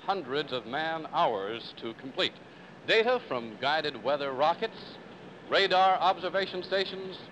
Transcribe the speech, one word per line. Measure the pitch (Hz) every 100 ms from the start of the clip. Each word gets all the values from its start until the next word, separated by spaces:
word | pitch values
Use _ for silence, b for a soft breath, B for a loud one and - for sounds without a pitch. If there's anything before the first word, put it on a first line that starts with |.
| -
hundreds | 196 127 143 151
of | 127
man-hours | 110 139 160 160 151 151 160 104 98 117 - -
to | 120
complete. | 110 135 160 170 - B B B - -
Data | 214 226 254 -
from | 131 113 104
guided | 131 156 139 117
weather | 113 143 139
rockets, | 131 151 165 - - - - - - - - -
radar | 151 196 185 190 180
observation | 175 190 180 185 190 180
stations, | 180 190 190 190 190 185 -